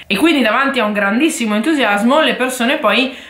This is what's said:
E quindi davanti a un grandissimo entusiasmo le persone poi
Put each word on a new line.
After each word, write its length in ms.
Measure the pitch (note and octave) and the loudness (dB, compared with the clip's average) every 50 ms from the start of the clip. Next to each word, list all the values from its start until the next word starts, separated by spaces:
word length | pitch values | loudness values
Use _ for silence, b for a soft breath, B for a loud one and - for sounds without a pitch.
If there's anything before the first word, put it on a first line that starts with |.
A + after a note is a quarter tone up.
| B | B
E 120 | - G3 F#3+ | -6 -2 2
quindi 240 | C#4+ E4+ D#4+ C#4 | 2 2 4 2
davanti 400 | A#3+ G#3+ G#3+ B3+ C#4 C4+ B3+ B3 | 2 2 0 0 0 0 0 0
a 40 | A3 | -2
un 60 | G#3 | -2
grandissimo 640 | G#3+ G#3 G3+ G3+ G#3+ A#3+ D4+ E4 - - A#3+ G#3+ G#3 | -2 -2 -2 0 0 0 0 0 0 -2 -2 -2 0
entusiasmo 640 | G#3+ A3 D#4 E4 C#4+ A#3+ G#3 G3+ G#3 G#3 A#3+ C#4 D#4 | 0 0 0 0 0 0 0 0 0 2 2 2 2
le 160 | D#4 B3+ G3+ | 2 2 0
persone 400 | - B3 B3+ B3+ - A#3+ A#3+ D4+ | -2 -2 -4 -2 -2 -2 -2 -2
poi 400 | D#4 - G#3 G3+ A#3+ C4 C4 B B B B | 0 0 0 2 2 0 -2 B B B B